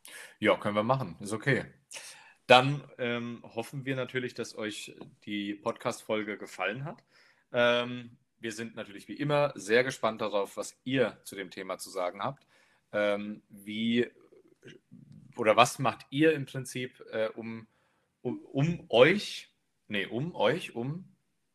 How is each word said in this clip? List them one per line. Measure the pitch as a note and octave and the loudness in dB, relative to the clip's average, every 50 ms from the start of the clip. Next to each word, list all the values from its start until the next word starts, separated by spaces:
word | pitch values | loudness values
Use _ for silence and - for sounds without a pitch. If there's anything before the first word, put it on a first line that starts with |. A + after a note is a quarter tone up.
| - - - - - - - - | -20 -20 -18 -18 -18 -18 -8 0
Ja, | G#2 G#2+ F#2 F2 | 2 2 2 2
können | - G#2+ G#2 | 2 -2 0
wir | G#2+ G#2+ | 0 2
machen. | A#2 C3 C3+ B2+ F2+ D#2+ - | 2 2 0 -2 -6 -10 -12
Ist | G#2 G2+ G#2+ | -10 -8 -8
okay. | A2 - C#3+ B2+ G2+ F2 - - _ _ - - - - - - - - - - _ _ - | -4 -2 0 0 0 -2 -6 -12 _ _ -18 -16 -16 -16 -16 -18 -20 -20 -20 -20 _ _ 8
Dann, | B2 B2 C3 C#3 D3 C#3+ - - - - | 8 8 8 6 0 -4 -8 -12 -10 -6
ähm, | B2+ A#2+ A#2+ A#2+ A#2 A#2+ A#2+ A2+ - - - | -4 -4 -4 -4 -6 -8 -10 -12 -16 -12 -8
hoffen | A2+ A2+ - - C#3 B2 | -8 -8 -8 -8 -10 -6
wir | C3+ C3+ | -6 -4
natürlich, | C3 B2+ A#2 - C3 B2+ A#2+ - | -4 -4 -4 -4 -4 -6 -6 -6
dass | - A2+ - - - | -8 -10 -8 -8 -8
euch | A2 G#2+ G#2 - - - - - - - - _ - | -6 -6 -6 -8 -12 -14 -14 -16 -18 -20 -20 _ -10
die | A2 G#2 G2+ G2+ G2+ G#2 | -6 -6 -4 -4 -4 -6
Podcast-Folge | G#2 - A#2 A2+ - - B2+ A#2 - - - A2 G#2+ G#2+ G#2+ G2+ F#2+ | -6 -4 -6 -6 -4 -4 -6 -6 -4 -4 -2 -2 -2 -2 -4 -6 -10
gefallen | G#2 F#2 - - F2+ F#2+ G#2+ C3 C#3 | -10 -12 -8 -4 -4 -4 -4 -4 -8
hat. | D#3 A3+ - - _ _ _ _ _ _ _ _ _ | -10 -12 -14 -18 _ _ _ _ _ _ _ _ _
Ähm, | - B2 A#2+ A#2+ A#2+ A#2+ A#2+ B2 B2 B2 A#2+ A#2 A#2 - _ _ _ _ | 2 4 4 4 4 2 0 -4 -6 -10 -12 -14 -18 -20 _ _ _ _
wir | - A2+ | -8 -8
sind | G#2+ A2 A#2 A2+ G#2+ | -6 -8 -8 -10 -10
natürlich | A2+ G#2 - G2 G2 - - | -12 -12 -12 -12 -16 -14 -10
wie | G#2 | -8
immer | - C#3+ C#3+ D3 D3 D3 C#3+ - | -4 -2 2 2 2 2 2 -2
sehr | - F#2 F#2+ A2 B2 B2+ | -4 -2 4 4 4 4
gespannt | C3 B2+ - - A2 A2+ A2 | 2 0 -2 -2 -2 -2 -2
darauf, | A2+ G#2 G2+ G2+ G2 F#2+ - G#2+ | -2 0 0 0 -2 -2 -4 -8
was | G2 - - _ - | -10 -10 -10 _ -6
ihr | B2+ C3 C3 A#2+ G2+ F#2 - - | -2 2 2 2 2 -2 -8 -16
zu | - - | -14 -12
dem | G2 F#2+ F2 | -10 -10 -10
Thema | - G2 F#2+ F#2 F#2 F2 | -10 -10 -8 -8 -8 -10
zu | - G2+ | -10 -10
sagen | F2 F#2+ F2+ F2+ F2+ G2 G2+ | -6 -4 -4 -4 -4 -4 -6
habt. | B2+ C#3+ - _ _ _ _ _ _ _ _ _ _ | -8 -8 -10 _ _ _ _ _ _ _ _ _ _
Ähm, | - G#2 G#2 G#2 G2+ G2+ G#2 G#2 G#2+ - - _ | -2 0 0 0 0 -2 -4 -8 -10 -12 -14 _
wie | - G2+ G2+ G2+ G#2+ A2 A2+ A#2 A#2 A#2+ A#2+ - - - - _ - - _ _ _ _ - - - - _ _ - - - - - - - - - - | -20 -18 -12 -8 -6 -2 0 2 2 2 2 0 -4 -16 -20 _ -20 -20 _ _ _ _ -20 -20 -20 -20 _ _ -20 -20 -20 -20 -20 -20 -20 -12 -6 0
oder | A#2+ G#2+ G#2+ | 4 6 8
was | G#2 B2 C3 - - | 8 8 6 6 0
macht | C3+ A#2 G2+ - - - | -2 -2 -2 -4 -8 -6
ihr | - C#3 D#3 D#3+ D#3 | 0 4 4 4 4
im | C#3+ C3+ | 2 0
Prinzip, | - - C#3 B2+ - - B2+ B2+ B2+ - - - - | -6 -8 -10 -10 -8 -8 -8 -8 -8 -10 -14 -14 -6
äh, | - A2 A2 A2 | -4 -2 -2 -2
um, | - A#2 A2 A2+ A2+ A2+ A2 - _ _ _ _ _ _ _ _ _ _ | -4 -6 -10 -10 -10 -12 -14 -18 _ _ _ _ _ _ _ _ _ _
um, | - B2+ A#2 - - | -6 -6 -6 -6 -8
um | - - C3+ C#3 E3 F3 - - - | -6 -2 0 2 2 2 -2 -2 4
euch, | - A2+ B2+ D#3 F#3+ G#3 - - - - - - _ _ _ _ _ _ _ - | 8 8 10 10 8 4 0 -6 -10 -12 -14 -16 _ _ _ _ _ _ _ -6
nee, | G#2+ G2+ F#2 | -4 -4 -2
um | G2 A2 A2+ D3 F3 - | -2 -2 -4 -4 -4 0
euch, | - G#2 G#2+ D3 E3 - - - | 2 4 4 4 2 -2 -8 -8
um, | A#2 A#2+ C3+ D#3 F3+ F#3 - _ _ _ _ _ _ _ _ _ | -6 -6 -6 -6 -8 -10 -16 _ _ _ _ _ _ _ _ _